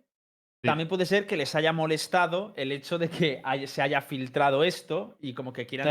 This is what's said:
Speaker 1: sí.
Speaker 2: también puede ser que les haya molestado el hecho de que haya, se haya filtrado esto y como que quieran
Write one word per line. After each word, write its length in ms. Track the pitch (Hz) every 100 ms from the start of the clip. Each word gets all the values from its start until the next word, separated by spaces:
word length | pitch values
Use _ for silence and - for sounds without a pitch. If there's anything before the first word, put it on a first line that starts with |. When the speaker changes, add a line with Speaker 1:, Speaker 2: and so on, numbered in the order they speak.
| _ _ _ _ _ _
Speaker 1:
sí. 40 | 160
Speaker 2:
también 180 | 151 160
puede 180 | 185 175
ser 220 | 196 202
que 80 | 185
les 180 | 135
haya 200 | 156 156
molestado 800 | 160 160 156 - 180 175 175 180 -
el 160 | 135
hecho 260 | 143 - 170
de 120 | 165
que 320 | 170 165 131
haya, 240 | - 139 135
se 140 | -
haya 180 | 139 143
filtrado 640 | - 139 131 135 143 135
esto 540 | 123 170 - 156 208 -
y 140 | 143
como 180 | 123 127
que 140 | 123 123
quieran 180 | 131 143